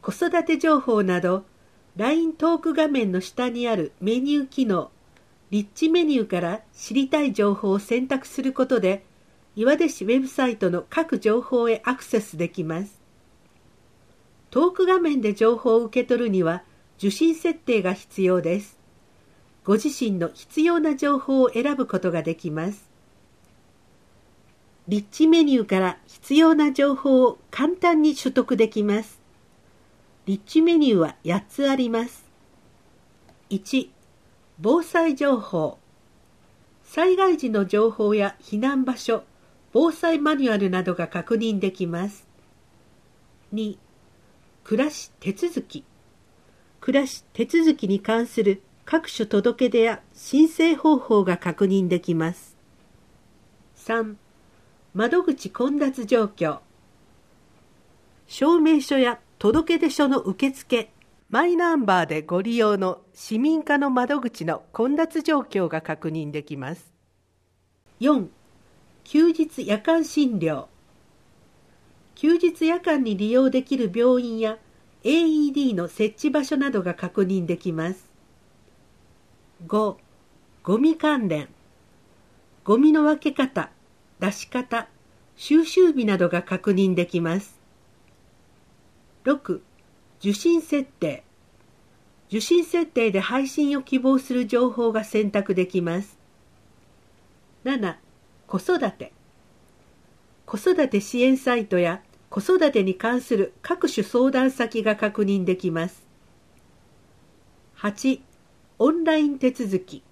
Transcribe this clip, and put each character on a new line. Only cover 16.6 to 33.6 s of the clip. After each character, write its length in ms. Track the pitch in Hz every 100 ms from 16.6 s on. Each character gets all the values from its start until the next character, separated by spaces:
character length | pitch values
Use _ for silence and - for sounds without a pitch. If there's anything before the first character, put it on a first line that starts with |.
| - _ _ _
受 140 | 202
信 240 | - 330
設 240 | 320 339 330
定 220 | - 226
が 120 | 180
必 280 | 190 - -
要 200 | 185 185
で 200 | 160 196
す。 160 | 202 _ _ _ _ _ _ _ _ _
ご 100 | -
自 160 | 214 302
身 220 | - 233
の 180 | 185 165
必 280 | - - -
要 180 | 330 339
な 160 | 311
情 240 | 269 285 277
報 220 | 269 269
を 80 | 247
選 240 | 226 285
ぶ 120 | 269 247
こ 120 | 185
と 120 | 180
が 100 | 165
で 140 | 156
き 160 | 165 175
ま 200 | 151 175
す。 180 | 202 _ _ _ _ _ _ _ _ _ _ _ _ _ _ _ _ _ _ _ _ -
リ 120 | 208
ッ 60 | 208
チ 180 | - 320
メ 160 | 330
ニ 100 | 294
ュ 80 | 254
ー 40 |
か 140 | 208 190
ら 180 | 185 -
必 300 | _ - -
要 180 | 285 320
な 180 | 311 294
情 240 | 269 285
報 280 | 277 277 262
を 160 | 247 - _
簡 240 | - 294
単 280 | 359 349 320
に 140 | 302
取 180 | 285 262
得 220 | 262 -
で 140 | 254 220
き 140 | 214
ま 200 | 208 208
す。 160 | 214 - _ _ _ _ _ _ _ _ _ _
リ 100 | -
ッ 40 | 196
チ 160 | - 320
メ 160 | 330 330
ニ 120 | 277
ュ 20 |
ー 40 | 196
は 180 | 160 -
八 180 | 160 190 -
つ 200 | - 277
あ 60 |
り 140 | 269 240
ま 160 | 226
す。 180 | 240 - _ _ _ _ _ _ _ _ _ _ _ _ _
一、 420 | 196